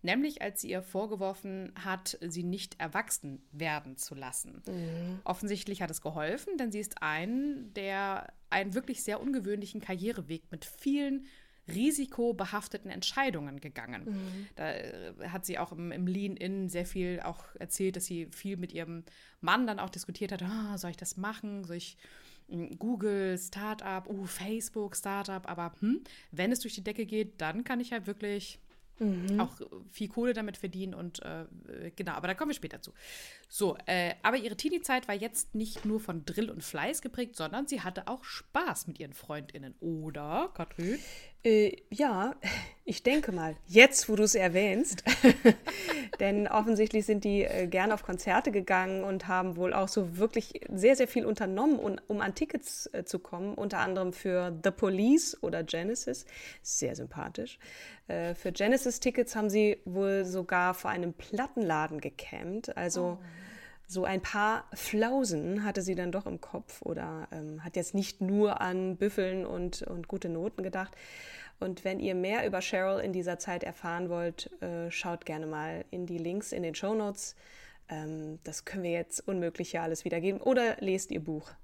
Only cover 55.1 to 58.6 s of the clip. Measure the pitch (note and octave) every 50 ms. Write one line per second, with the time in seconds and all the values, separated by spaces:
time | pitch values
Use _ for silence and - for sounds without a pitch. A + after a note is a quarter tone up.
55.1 | C#4+ E4 - - - - - E3+ E3 E3 D#3+ - - E3 F3 G3+ A#3+ C4+ - B3+
56.1 | B3+ - - - - - - - - - - - - - - B2+ - - B2 B2+
57.1 | - - - - - - - B3 - - - - - - - - - - _ -
58.1 | F3 E3+ E3+ E3+ F3 - - F#3+ F3+ -